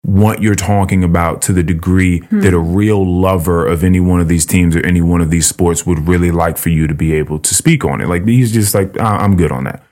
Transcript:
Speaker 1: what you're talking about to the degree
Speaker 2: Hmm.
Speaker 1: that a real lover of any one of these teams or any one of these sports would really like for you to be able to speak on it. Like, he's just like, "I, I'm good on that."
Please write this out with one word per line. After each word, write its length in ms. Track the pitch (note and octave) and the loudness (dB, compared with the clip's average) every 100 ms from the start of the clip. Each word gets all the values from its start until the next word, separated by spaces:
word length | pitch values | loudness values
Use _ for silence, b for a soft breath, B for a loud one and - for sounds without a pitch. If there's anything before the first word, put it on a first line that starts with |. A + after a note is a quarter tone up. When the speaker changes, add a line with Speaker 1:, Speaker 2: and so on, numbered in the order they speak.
| - | 0
Speaker 1:
what 360 | G2 G#2+ G#2+ | 2 2 2
you're 120 | G#2+ | 0
talking 480 | G2 - G2+ F2+ F#2 | 0 0 0 0 0
about 400 | F2 E2+ E2+ - | 2 0 0 -2
to 120 | - | -2
the 100 | F2+ | 0
degree 540 | E2 E2+ F2+ F#2 F#2 E2+ | 0 -2 0 2 2 0
Speaker 2:
Hmm. 220 | - G#3+ | -2 0
Speaker 1:
that 120 | G2+ | 2
a 60 | F2 | 2
real 420 | E2 F#2 G#2+ G2+ F#2 F2+ | 0 0 0 0 0 0
lover 440 | F#2 F#2 E2 E2+ E2 | 0 0 0 0 0
of 200 | E2 F#2 | 0 2
any 160 | F#2 | 2
one 180 | F2+ F2 | 2 0
of 80 | E2 | 0
these 180 | E2+ - | 0 0
teams 300 | F#2 E2+ E2 | 2 2 0
or 100 | F2 | 0
any 140 | F2 | 0
one 220 | E2+ F2 | 2 0
of 80 | D#2+ | 0
these 160 | E2 D#2 | 0 -2
sports 380 | - F2 E2 - | 0 -2 0 -2
would 240 | E2 D#2 | -2 0
really 200 | F2+ F2 | 0 2
like 280 | E2+ E2+ D#2+ | 0 -2 -2
for 100 | E2+ | -2
you 200 | E2 D2+ | 0 0
to 60 | |
be 200 | D2+ D#2+ | -2 -2
able 260 | D#2 D2+ D#2 | -2 -4 -6
to 160 | - - | -4 0
speak 300 | E3 D#3+ D2+ | 0 0 0
on 160 | A#1+ | -4
it. 60 | D2+ | -2
Like, 180 | F2 G#2 | -2 2
he's 240 | B2 A#2+ | 2 2
just 240 | A2+ G2+ G#2 | 0 0 0
like, 240 | F#2+ - | -2 -2
"I, 180 | A2+ G2+ | -2 0
I'm 140 | G2+ F#2 | 2 2
good 140 | D#2+ | 0
on 100 | C2 | -2
that." 180 | C2 - _ | -8 -10 _